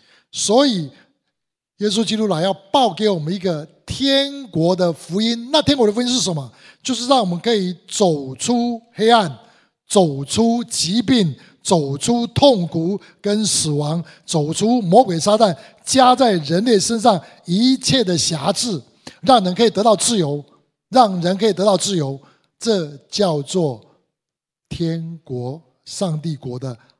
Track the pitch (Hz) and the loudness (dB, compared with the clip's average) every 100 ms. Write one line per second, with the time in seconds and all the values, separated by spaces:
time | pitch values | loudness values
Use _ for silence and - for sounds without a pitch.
0 | _ _ _ - - 226 285 196 139 - | _ _ _ -6 0 2 2 0 -6 -12
1 | _ _ _ _ _ _ _ - 208 208 | _ _ _ _ _ _ _ -6 -4 -2
2 | 220 214 214 160 190 190 _ 285 240 160 | -2 -2 -2 0 -2 -4 _ 2 2 0
3 | 214 180 151 196 185 156 156 _ - - | -2 -2 -4 -4 -4 -4 -8 _ -14 -4
4 | 277 269 277 277 247 165 170 185 180 160 | 0 0 0 -6 -8 -2 0 2 0 -2
5 | - 185 226 233 240 302 285 285 214 208 | -6 -2 -2 -4 0 0 2 2 2 0
6 | 247 254 185 156 131 - - _ - 233 | -2 -2 -2 -4 -8 -16 -20 _ -6 -4
7 | 247 269 190 175 226 220 180 170 - - | 2 2 2 -2 -2 -2 -2 -8 -8 0
8 | 196 147 135 127 - 240 240 233 _ - | 0 0 -6 -6 -2 0 -2 -6 _ -2
9 | 220 233 175 120 _ _ _ _ - 208 | 4 4 2 -6 _ _ _ _ -2 2
10 | 170 139 139 - 226 233 226 - 156 220 | 2 0 -4 0 0 0 -4 -6 -4 -2
11 | 202 254 175 127 - _ - 175 139 143 | 2 2 0 -4 -14 _ 0 0 0 -4
12 | - 240 233 - 285 226 170 165 165 202 | -2 -2 -2 2 4 4 0 -4 -4 -4
13 | - _ 202 208 208 - 156 147 147 170 | -10 _ -4 -2 -2 -2 -2 -2 -2 -4
14 | 165 - - 160 151 160 208 247 185 202 | -8 -14 -4 -2 -2 0 0 0 4 4
15 | 247 165 202 214 214 151 - _ - 262 | 4 0 0 2 2 0 -10 _ 0 4
16 | 254 247 247 185 143 170 240 208 - 226 | 6 6 4 2 0 0 2 2 2 0
17 | 233 185 - - - 185 247 262 - 269 | 2 2 -2 -14 -4 2 2 2 2 0
18 | 185 170 - 160 147 196 240 170 - _ | 2 0 -2 -4 -2 -2 -4 -6 -10 _
19 | - - 185 247 185 180 233 190 220 208 | -20 -4 2 4 2 0 0 2 2 2
20 | - 220 151 147 - _ _ _ _ 240 | 2 0 -2 -4 -10 _ _ _ _ 4
21 | 220 180 170 190 220 185 202 185 - 185 | 4 2 -2 0 0 2 2 2 0 -2
22 | 135 139 - _ _ _ 233 202 147 143 | -4 -8 -16 _ _ _ -2 -2 -4 -12
23 | _ - 196 151 139 185 156 110 - _ | _ -2 0 0 -2 -2 -2 -4 -16 _
24 | _ _ _ _ _ _ _ - 165 165 | _ _ _ _ _ _ _ -6 -4 -4
25 | 165 165 - 123 123 151 _ _ - - | -8 -14 -12 -8 -8 -10 _ _ -16 -6
26 | 190 156 165 143 131 123 135 117 _ _ | -4 -4 -6 -8 -10 -10 -10 -12 _ _